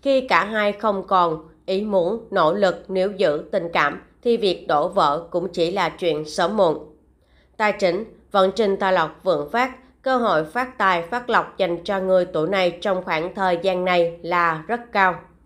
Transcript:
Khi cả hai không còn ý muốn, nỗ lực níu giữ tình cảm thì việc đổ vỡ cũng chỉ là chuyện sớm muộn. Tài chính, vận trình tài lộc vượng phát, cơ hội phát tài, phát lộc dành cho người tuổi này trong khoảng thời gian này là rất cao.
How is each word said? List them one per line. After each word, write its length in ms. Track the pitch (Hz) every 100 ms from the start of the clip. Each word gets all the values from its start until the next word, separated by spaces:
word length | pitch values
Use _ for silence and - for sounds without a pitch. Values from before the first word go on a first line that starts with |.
Khi 260 | 277 269 254
cả 180 | 175 196
hai 260 | 220 208
không 360 | 202 226 196 190
còn 400 | 190 170 160 - _ -
ý 160 | 190
muốn, 460 | 214 196 170 226 -
nỗ 220 | 196 156
lực 360 | 202 190 170 -
níu 220 | 190 190 190
giữ 260 | 180 147 -
tình 180 | 202 170
cảm 280 | 170 147 175 - _
thì 160 | 240 233
việc 280 | 190 175 -
đổ 200 | 151 170
vỡ 400 | 190 156 147 165
cũng 200 | 180 180
chỉ 200 | 175 170
là 180 | 196 170
chuyện 360 | 160 180 151 156
sớm 320 | - 175 220
muộn. 380 | 196 151 - - _ _ _ _ _ _
Tài 160 | 214
chính, 320 | 208 190 175 220 - _
vận 200 | 202 190 190
trình 220 | 208 196
tài 160 | 196
lộc 180 | 185 156 -
vượng 260 | 185 156 147
phát, 520 | 233 262 254 _ _
cơ 160 | 262 262
hội 280 | 226 160 156
phát 320 | 247 247 -
tài, 240 | 196 175
phát 280 | 170 240 240
lộc 280 | 208 160 -
dành 260 | 185 170
cho 160 | 175 196
người 260 | 190 185 180
tuổi 240 | 160 156
này 280 | 196 180 170
trong 220 | 214 185
khoảng 320 | 180 160 175 190
thời 240 | 185 175
gian 240 | 185 180 185
này 340 | 175 170 170
là 420 | - 175 170 160 156
rất 240 | 240 233
cao. 280 | 208 190 165 - _